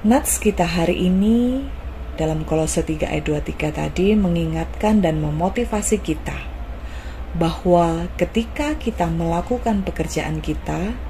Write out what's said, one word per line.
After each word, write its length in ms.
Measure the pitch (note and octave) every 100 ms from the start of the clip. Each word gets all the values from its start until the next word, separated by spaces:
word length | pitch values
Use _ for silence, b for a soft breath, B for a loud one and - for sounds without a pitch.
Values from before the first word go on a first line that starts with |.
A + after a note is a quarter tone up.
Nats 320 | G#3 C4 - -
kita 320 | G#3+ F#3+ E3+
hari 400 | F3 E3 - F3+
ini 560 | F#3 G#3 A#3 B3 C4 C#4 - - - - -
dalam 240 | D#3+ D#3
Kolose 400 | D3+ D#3+ D#3 -
tiga 240 | D#3 D3+ D#3
ayat 160 | D#3
dua 160 | D3 D3
tiga 320 | - - D#3
tadi 480 | D3+ D3+ D3 F#3+ G#3+
mengingatkan 800 | F#3+ E3+ D#3+ D#3+ E3 - G#3+ G#3+
dan 240 | F3 D#3
memotivasi 800 | D3+ D3+ F3+ - A#3 G#3+ G#3 G#3
kita 320 | - D#3 - - - - - - B B B B B E3
bahwa 720 | E3+ E3 F3+ F3 E3+ E3 F3 -
ketika 560 | F3+ A3 A3+ - D4 D4+
kita 320 | - A3 E3+
melakukan 800 | E3 E3 E3+ F3 B3 A#3 G#3 F#3+
pekerjaan 560 | - D3+ - D3+ D#3
kita 540 | D3+ D3+ - D#3 F#3+ A#3+